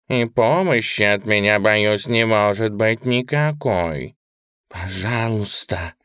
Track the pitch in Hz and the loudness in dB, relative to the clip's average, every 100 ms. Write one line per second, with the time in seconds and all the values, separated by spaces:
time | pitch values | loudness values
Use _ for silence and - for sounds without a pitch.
0 | - 127 117 120 113 165 185 120 - - | -4 -2 0 2 2 2 2 0 0 0
1 | 104 104 104 104 101 104 104 107 104 104 | 2 2 0 2 2 2 4 2 2 0
2 | - 117 113 107 104 101 110 101 110 113 | 0 0 2 2 2 2 -2 0 0 0
3 | 127 123 127 147 151 151 135 92 85 73 | -2 -2 -2 -2 -2 -2 -2 0 -2 -4
4 | 64 _ _ _ _ _ _ 87 92 92 | -10 _ _ _ _ _ _ -12 -8 -6
5 | 104 117 113 107 101 - - 90 82 - | -4 -2 -2 -2 -4 -6 -6 -6 -8 -12